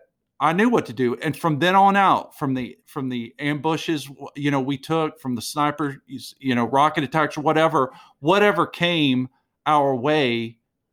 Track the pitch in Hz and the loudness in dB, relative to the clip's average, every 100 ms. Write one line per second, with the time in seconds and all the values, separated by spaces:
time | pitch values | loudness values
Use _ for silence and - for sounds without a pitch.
0 | - _ _ - 147 175 240 190 - 113 | -14 _ _ -4 0 2 2 2 -2 -2
1 | 120 131 156 - 170 139 175 196 196 196 | -2 -2 -6 -2 -2 0 2 4 4 4
2 | 185 113 - - 135 131 120 - _ 147 | 4 2 -2 -6 -4 -4 -6 -14 _ -10
3 | 131 123 113 - 147 147 156 156 - 151 | -8 -8 -10 -8 -6 -4 -2 -2 -2 -4
4 | 135 131 131 143 143 139 131 135 - 165 | -6 -16 -16 -6 -2 0 -2 -4 -2 -2
5 | 156 - 131 120 - 147 147 143 143 139 | -2 -4 -6 -6 -6 -2 -2 -2 -6 -8
6 | - 131 - - 135 120 113 135 151 156 | -14 -16 -16 -6 -2 0 2 2 2 2
7 | 135 160 147 156 147 156 160 147 127 - | -2 0 0 0 0 2 4 2 0 -4
8 | - _ 143 202 208 170 151 - 175 165 | -20 _ 0 4 4 2 -2 -2 0 2
9 | 143 127 127 _ _ _ 147 151 139 131 | 2 0 -2 _ _ _ 0 2 2 0
10 | 143 156 127 117 113 - _ _ _ | 0 2 2 0 -4 -12 _ _ _